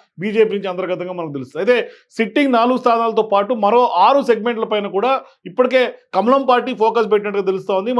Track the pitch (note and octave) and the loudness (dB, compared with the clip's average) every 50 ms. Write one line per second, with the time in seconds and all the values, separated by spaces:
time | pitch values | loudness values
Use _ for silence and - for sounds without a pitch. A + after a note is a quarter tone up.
0 | _ _ _ D3+ F#3 G#3+ G3+ A3+ G#3+ - G3 G3+ F#3+ F#3+ F3+ F#3 F3 E3 F3+ E3 | _ _ _ -8 -8 -2 2 2 2 2 0 -4 -6 -6 -6 -6 -4 -4 -4 -6
1 | F3+ F#3 F3+ F3 E3 D3+ C#3+ C3+ B2 - - D#3 G3+ A#3+ B3 A3+ - - - _ | -6 -8 -8 -8 -8 -8 -8 -10 -10 -10 -8 -6 -4 -2 -2 -2 -4 -8 -12 _
2 | _ _ _ - A3+ G3 - D4 C#4+ C4+ B3 A3+ A#3 B3 B3+ A#3 - A#3+ A#3 A#3 | _ _ _ -6 -4 -2 0 0 0 2 2 2 2 2 0 0 0 0 0 0
3 | A3+ A3+ G#3+ A3+ G#3+ A3 G3+ G3 G3+ G#3 B3 A3 G#3 A#3+ A#3+ B3 B3 - E3 F3 | 0 -2 0 -2 0 0 0 0 0 0 -2 0 0 2 4 4 2 2 2 4
4 | G3 A#3+ C#4 C#4+ G#3+ A#3 A#3 G#3 G#3 A#3+ A#3 A3 A3 - A3 G#3 G3+ F#3 F3 G3 | 4 4 4 2 2 2 0 0 0 -4 -4 -4 -4 -2 -2 -4 -4 -4 -4 -2
5 | A#3 C4 C4+ - - - _ _ - F3+ F3+ B3+ B3 A#3+ B3+ B3+ B3 A3 - - | 0 0 -2 -2 -4 -10 _ _ -18 -8 -2 0 0 2 4 2 2 0 -4 -12
6 | _ - - F#3+ G3+ A#3+ C4+ C#4 C4 B3+ B3 A#3+ - C4 A#3 F3 A3 A3 A3 A#3 | _ -6 -2 0 2 4 4 2 4 2 2 2 2 -2 -2 0 0 2 2 2
7 | A3 G3 G#3+ G#3 G#3 G#3 G3+ G3+ F#3 F#3+ F#3+ F#3 F#3 - G3 F#3+ G3+ A#3+ B3+ A#3+ | 0 2 2 0 0 -2 -4 -2 -2 -2 -2 -2 -2 -2 -2 -2 -2 -2 0 2